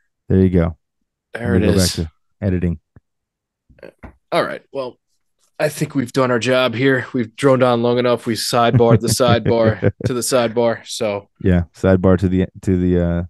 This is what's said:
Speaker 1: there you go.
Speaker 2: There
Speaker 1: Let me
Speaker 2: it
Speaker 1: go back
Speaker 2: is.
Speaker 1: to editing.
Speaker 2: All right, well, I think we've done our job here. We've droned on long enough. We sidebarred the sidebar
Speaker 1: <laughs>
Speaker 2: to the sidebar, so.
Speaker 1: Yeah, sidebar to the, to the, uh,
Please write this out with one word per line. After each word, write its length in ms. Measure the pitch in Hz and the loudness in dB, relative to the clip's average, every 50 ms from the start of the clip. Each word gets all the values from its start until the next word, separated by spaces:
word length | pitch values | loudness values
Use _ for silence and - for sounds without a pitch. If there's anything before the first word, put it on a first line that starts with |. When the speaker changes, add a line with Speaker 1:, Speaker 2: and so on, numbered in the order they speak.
| _ _ _ _ _ - | _ _ _ _ _ 0
Speaker 1:
there 100 | 95 95 | 2 4
you 100 | 95 95 | 4 4
go. 260 | 90 90 82 85 82 - _ _ _ _ _ _ _ _ _ _ - | 4 2 0 0 -4 -8 _ _ _ _ _ _ _ _ _ _ -12
Speaker 2:
There 180 | - 117 120 95 | -8 -4 -2 0
Speaker 1:
Let 100 | 92 107 | 2 2
me 60 | 104 | 2
Speaker 2:
it 20 | |
Speaker 1:
go 60 | - | 2
back 80 | 95 90 | 2 0
Speaker 2:
is. 80 | 87 - | 0 -2
Speaker 1:
to 160 | - 85 80 - _ _ _ _ _ - | -4 -8 -8 -10 _ _ _ _ _ -4
editing. 380 | 101 92 90 85 87 85 - _ _ _ _ _ _ _ _ _ _ _ _ _ _ _ _ _ _ _ _ - - - _ - - - _ _ _ - | -4 -2 -2 -2 -4 -4 -6 _ _ _ _ _ _ _ _ _ _ _ _ _ _ _ _ _ _ _ _ -20 -20 -20 _ -20 -20 -20 _ _ _ -2
Speaker 2:
All 100 | 170 127 | -2 -2
right, 180 | 73 - - - _ - | -2 -6 -10 -14 _ -12
well, 260 | 135 131 127 - _ _ _ _ _ _ _ _ _ _ _ _ - | -10 -10 -10 -14 _ _ _ _ _ _ _ _ _ _ _ _ -6
I 80 | 151 151 | -6 -6
think 260 | - - 156 147 - | -4 -4 -6 -6 -4
we've 180 | 143 123 117 - | -4 -6 -4 -2
done 200 | - 131 123 123 | -2 0 0 0
our 80 | 120 | 0
job 340 | 107 123 127 127 127 127 117 | 0 0 0 2 0 0 0
here. 320 | 113 131 139 135 127 104 - - | 0 0 0 0 0 -2 -4 -6
We've 220 | 131 117 107 - | -6 -6 -6 -6
droned 260 | - - 139 131 127 127 | -2 2 2 4 4 4
on 180 | 127 120 117 117 | 2 2 2 0
long 160 | 120 120 123 | 0 0 0
enough. 280 | 123 123 120 117 - | 0 0 0 -2 -2
We 80 | 123 113 | -4 -6
sidebarred 680 | 101 - - - 120 117 117 113 117 117 117 113 110 | -4 -4 -2 0 2 2 4 4 4 4 4 4 4
the 60 | 113 117 | 2 0
sidebar 840 | 117 - 131 120 117 117 113 113 117 113 113 110 107 - - - - - | -2 0 2 2 2 2 0 0 0 2 2 0 0 0 -2 -4 -2 -4
Speaker 1:
<laughs> 60 | - | -4
Speaker 2:
to 60 | 120 127 | -6 -6
the 60 | 120 | -6
sidebar, 640 | 110 - 139 127 117 117 107 120 117 117 113 113 - | -4 -2 0 0 0 0 0 0 0 0 -2 -4 -8
so. 440 | - - - 117 107 101 101 - _ _ - | -14 -10 -8 -6 -6 -6 -6 -10 _ _ -4
Speaker 1:
Yeah, 240 | - 98 90 87 85 - _ | 0 0 2 2 0 -2 _
sidebar 440 | - - 95 95 92 90 95 92 87 | -2 2 2 2 4 4 4 2 2
to 100 | 101 92 | 2 0
the, 200 | 92 92 90 - - 101 - | 0 0 -2 -2 -6 -8 -4
to 140 | - 95 | -2 -2
the, 240 | 90 90 90 90 87 | 0 0 0 0 0
uh, 220 | 87 85 85 87 87 85 | 0 -2 -2 -4 -6 -8